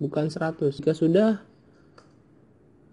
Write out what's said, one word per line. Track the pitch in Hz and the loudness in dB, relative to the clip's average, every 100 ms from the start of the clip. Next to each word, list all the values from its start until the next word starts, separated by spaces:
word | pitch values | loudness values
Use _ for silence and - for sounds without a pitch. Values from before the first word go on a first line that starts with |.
bukan | 143 151 156 | -6 -4 -4
seratus. | - 160 165 147 143 | -4 -6 -2 -4 -2
Jika | 151 160 | -2 0
sudah, | 160 180 220 202 - _ _ _ _ - - _ _ _ _ _ _ _ _ | 4 4 4 0 -6 _ _ _ _ -20 -20 _ _ _ _ _ _ _ _